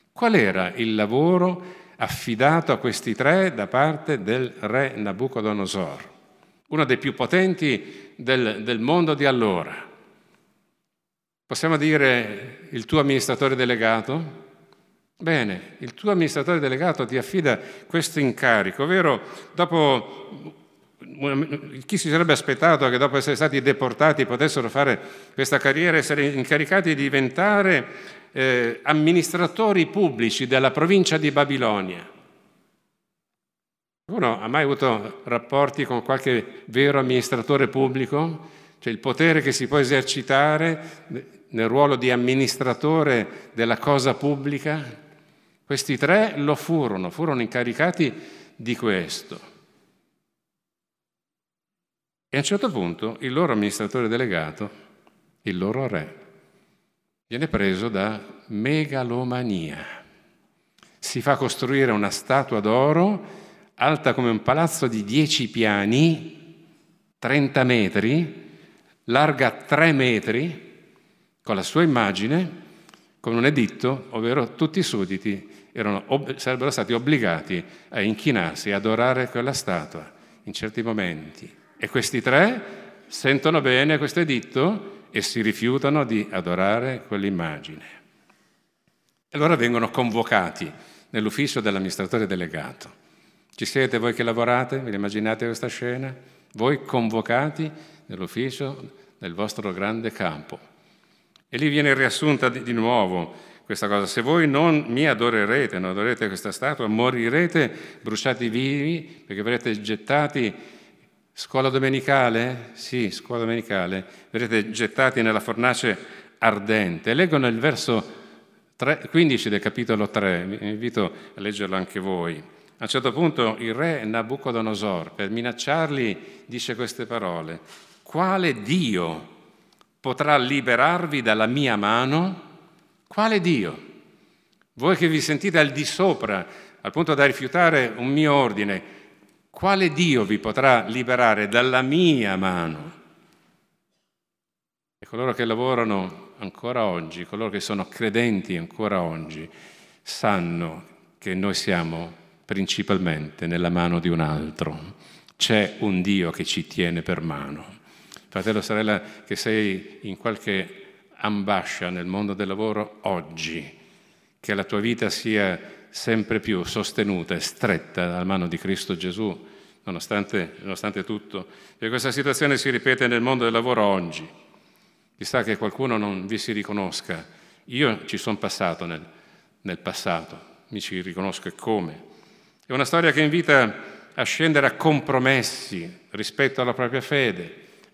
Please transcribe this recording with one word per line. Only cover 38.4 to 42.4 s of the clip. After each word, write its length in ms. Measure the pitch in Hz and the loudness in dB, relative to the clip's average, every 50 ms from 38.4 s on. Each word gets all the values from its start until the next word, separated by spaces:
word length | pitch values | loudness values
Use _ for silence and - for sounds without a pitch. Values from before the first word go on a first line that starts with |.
| - - - - - - _ _ | -14 -20 -20 -20 -20 -20 _ _
Cioè 140 | - 123 | -8 -6
il 80 | 113 - | -6 -4
potere 420 | - 135 120 - 160 165 156 156 | -2 -2 2 4 4 6 6 4
che 80 | 131 135 | 4 2
si 160 | 117 - 127 | 0 0 0
può 120 | 113 139 147 | 2 2 2
esercitare 1700 | 135 123 139 135 127 - - 135 120 - 139 135 143 151 151 156 160 165 160 156 - - - - - - - 127 - - - - _ - | 4 4 4 2 2 0 -4 -4 0 2 4 4 6 4 4 2 2 0 -2 -2 -6 -14 -18 -18 -14 -12 -12 -12 -12 -14 -20 -20 _ -6
nel 180 | - 110 113 | -2 0 2
ruolo 300 | 110 120 139 143 143 135 | 4 6 6 6 6 4
di 160 | 120 127 123 | 4 4 4
amministratore 1400 | 123 123 123 127 127 135 | 4 4 4 4 4 4